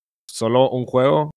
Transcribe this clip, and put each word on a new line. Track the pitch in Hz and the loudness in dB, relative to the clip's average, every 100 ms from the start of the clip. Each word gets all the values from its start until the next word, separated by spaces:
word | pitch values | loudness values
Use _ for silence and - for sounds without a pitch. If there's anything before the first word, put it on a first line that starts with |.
| _ _ - | _ _ -18
solo | - 113 123 131 | -6 0 2 2
un | 127 117 | 0 -2
juego, | 127 135 151 151 | 0 2 0 -2